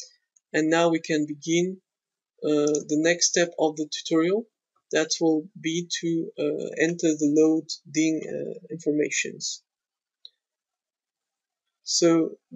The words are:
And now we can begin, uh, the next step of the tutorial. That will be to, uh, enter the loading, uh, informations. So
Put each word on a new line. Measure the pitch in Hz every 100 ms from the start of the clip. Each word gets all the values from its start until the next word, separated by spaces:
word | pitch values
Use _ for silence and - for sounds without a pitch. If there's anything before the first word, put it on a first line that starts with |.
| - _ _ _ _
And | 156 156
now | 165 170
we | 165
can | 160 156 147
begin, | 147 160 170 180 190 _ _ _ _ _ -
uh, | 147 151 147 147 143
the | 151
next | 160 175 -
step | 185 170 -
of | 156 156
the | 151
tutorial. | - - 165 165 208 240 _ _ _ -
That | 156 156 -
will | 165 156 175 -
be | 160 165 170 -
to, | 170 165 165 -
uh, | 151 151 - -
enter | 165 170 165 151
the | 147 156
loading, | 156 160 156 - 151 147 160 156 -
uh, | 147 - - -
informations. | 160 156 151 - - - 156 - - _ _ _ _ _ _ - _ _ _ _ _ _ _ _ _ _ _ _ _ _ _
So | - - 170 165 160 - _